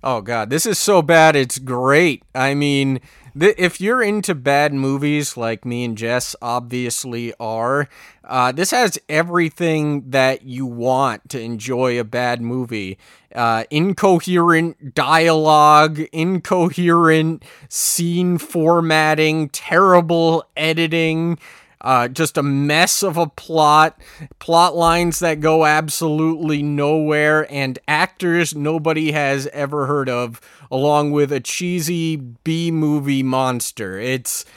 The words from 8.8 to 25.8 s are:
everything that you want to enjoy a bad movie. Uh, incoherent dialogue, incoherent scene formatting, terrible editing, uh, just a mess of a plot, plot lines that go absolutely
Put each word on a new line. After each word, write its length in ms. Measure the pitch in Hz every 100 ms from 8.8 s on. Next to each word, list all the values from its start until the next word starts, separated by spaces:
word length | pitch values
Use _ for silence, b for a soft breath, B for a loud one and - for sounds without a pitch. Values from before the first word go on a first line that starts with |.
| 226 - -
everything 1040 | 156 175 175 165 - 170 156 151 143 131
that 320 | 135 131 131
you 220 | 131 127
want 640 | 131 120 120 127 135 110 _
to 120 | 131
enjoy 600 | 113 113 117 123 127 120
a 40 |
bad 360 | 107 123 123 120
movie. 580 | 117 127 120 110 95 98 b b b
Uh, 300 | - 117 113 110
incoherent 1200 | 151 185 185 196 175 180 180 170 160 165 - 143
dialogue, 1040 | 151 131 160 165 160 156 151 151 151 156 151 156
incoherent 1300 | 160 165 190 - 185 175 170 175 170 165 160 160 160 B B B
scene 680 | - - - 170 175 180 175
formatting, 1120 | - 170 160 170 165 156 156 156 156 156 151
terrible 960 | - - 170 196 180 165 170 165 160 -
editing, 840 | - 156 160 160 165 160 160 170 170 B B B B
uh, 280 | 127 131 123
just 280 | 131 160 165
a 60 |
mess 600 | 143 139 143 151 180 -
of 140 | 196 165
a 100 | 160
plot, 720 | - - 160 151 151 160 _ B B 151 _
plot 380 | - 165 175 160
lines 420 | 165 170 175 160
that 220 | 170 156
go 240 | 156 160
absolutely 1000 | 156 151